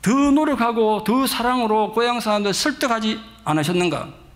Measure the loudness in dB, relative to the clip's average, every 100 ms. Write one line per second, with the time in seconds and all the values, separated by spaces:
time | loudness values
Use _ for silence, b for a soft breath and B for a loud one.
0 | 2 2 4 4 2 0 0 2 2 0
1 | 0 0 0 -2 -2 0 0 0 0 0
2 | 0 -2 0 0 0 0 -2 -2 -2 0
3 | -2 -4 -10 -14 -2 0 0 0 0 -2
4 | -8 -16 -20